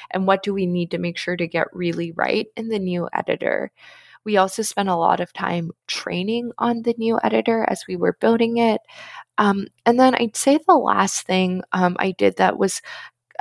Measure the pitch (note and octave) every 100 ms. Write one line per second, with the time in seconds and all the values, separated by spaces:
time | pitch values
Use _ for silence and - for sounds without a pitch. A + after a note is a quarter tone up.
0 | - F#3+ F#3+ F#3+ G3+ G3 F3+ F3 E3+ E3+
1 | F3 E3+ - F3 E3+ E3 - F3+ F3 E3
2 | E3+ E3 C2 G#3+ G#3 - A3+ G#3 F#3 F3
3 | - - - F3+ - - - _ - -
4 | - - G#3+ G3+ F#3+ - G#3+ G3+ G3 E3+
5 | F#3 F3+ F3+ - F#3 F3 E3 - - -
6 | - F3 G3+ A#3 A#3+ - A#3+ A#3 A#3 A#3
7 | A3+ A3 A3 A3 A3+ A3+ - - - F3+
8 | F3 - A3 A#3 A3+ A#3 A3+ G#3+ _ -
9 | - - - - G#3 G3 - _ A#3 A#3+
10 | C4 B3+ A#3 - C#4 D4+ F#4 D4+ - -
11 | F#3+ - - F#3 F#3 F3+ - F#3 F3+ F3+
12 | F#3+ - G3 F#3+ F#3 - G3 - - -
13 | - _ _ -